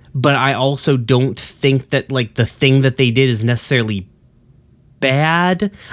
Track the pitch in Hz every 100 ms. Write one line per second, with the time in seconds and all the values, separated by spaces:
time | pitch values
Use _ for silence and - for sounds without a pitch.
0 | - 139 143 139 135 117 135 143 - 135
1 | 117 127 131 - - - 143 135 - 139
2 | - 135 117 - 110 - 139 135 135 123
3 | 127 117 135 113 117 120 - 131 110 101
4 | 95 _ _ _ _ _ _ _ _ _
5 | 131 135 156 165 180 180 202 - -